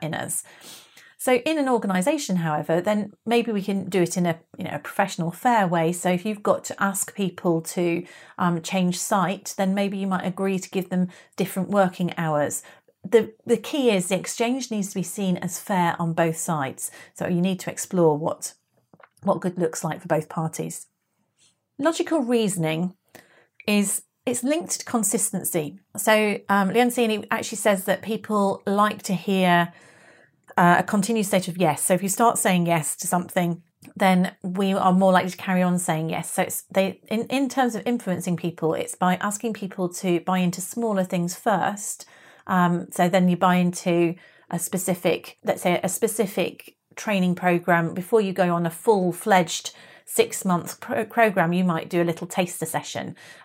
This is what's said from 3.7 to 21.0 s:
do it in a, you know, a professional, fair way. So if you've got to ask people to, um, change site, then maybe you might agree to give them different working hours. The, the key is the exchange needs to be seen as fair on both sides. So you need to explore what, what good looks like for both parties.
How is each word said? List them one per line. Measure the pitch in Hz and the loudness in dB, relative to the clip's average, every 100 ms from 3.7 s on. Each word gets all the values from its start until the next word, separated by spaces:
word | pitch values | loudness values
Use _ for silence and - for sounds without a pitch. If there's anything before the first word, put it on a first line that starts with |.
| 196 190 | -4 0
do | 190 | 2
it | 175 180 | 2 2
in | 175 | 0
a, | 165 _ - | -2 _ -12
you | |
know, | 180 | -8
a | - | -8
professional, | - - 202 - 170 | -6 -2 -2 -2 -6
fair | 170 254 233 190 | -2 2 2 2
way. | 170 165 | 2 0
So | 175 180 | 0 0
if | 180 214 | 0 -2
you've | 208 | -2
got | - 185 | 0 0
to | - - | -2 -4
ask | 196 190 - | -2 -2 -6
people | - 190 180 180 165 | -4 -4 -2 0 0
to, | 165 - 175 175 175 - - - | -2 -2 0 -2 -6 -14 -14 -2
um, | 180 175 | 0 0
change | 165 190 180 180 | -2 0 0 0
site, | - 208 175 196 - - | 0 0 0 -2 -6 -4
then | 190 | 0
maybe | 196 202 196 | 0 -2 -2
you | 196 | -2
might | 180 - | -2 -2
agree | 180 196 190 | -4 -2 -2
to | 190 | -4
give | 190 180 | -6 -2
them | 185 180 - - - | 0 0 -4 -10 -6
different | 185 - 185 | -4 -4 0
working | 202 185 180 175 - | 2 2 2 -4 -2
hours. | 165 151 139 - - - _ _ 185 | -2 0 0 -4 -10 -20 _ _ 2
The, | 226 214 - | 2 2 -4
the | - 233 | 0 0
key | - 311 247 | 0 0 2
is | 196 180 | 2 2
the | 185 | -2
exchange | - - 233 262 247 | -2 -2 -2 -2 -4
needs | 214 196 | -4 -4
to | |
be | 196 | -4
seen | 180 - 190 180 | -6 -4 -2 -2
as | 180 - | -4 -8
fair | - 190 170 - | -4 0 0 0
on | 170 | -2
both | 165 165 165 | 0 0 0
sides. | - 156 135 - - - - | -4 -2 -4 -6 -12 -12 -18
So | - - | -8 -2
you | 180 | 0
need | 185 190 | 0 -2
to | - | -6
explore | - - 185 165 147 | -10 -4 2 4 4
what, | 160 - - - _ _ _ _ - _ | -2 -6 -10 -14 _ _ _ _ -20 _
what | 190 180 | -2 -2
good | 185 175 | -2 -2
looks | 165 - | -2 -2
like | 165 165 | -6 -6
for | 175 | -2
both | 156 156 | -2 -2
parties. | - 160 - 160 - - _ | -6 -6 -6 -8 -10 -16 _